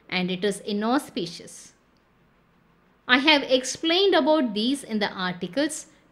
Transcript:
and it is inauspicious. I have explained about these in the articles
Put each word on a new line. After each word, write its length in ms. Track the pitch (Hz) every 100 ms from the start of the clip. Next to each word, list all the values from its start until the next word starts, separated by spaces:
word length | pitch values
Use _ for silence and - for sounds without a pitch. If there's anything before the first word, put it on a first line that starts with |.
| -
and 220 | 185 180
it 140 | 185
is 160 | 208 196
inauspicious. 1120 | - 208 220 269 277 - 170 - - - - _ _ _ _ _ _ _ _ _ _ _ _ _ -
I 120 | 254
have 240 | 285 294
explained 720 | - 262 - - 330 349 392
about 400 | 349 277 311 254
these 300 | 202 233 277
in 140 | - 214
the 120 | 196
articles 760 | 196 185 180 180 269 311 - - _ _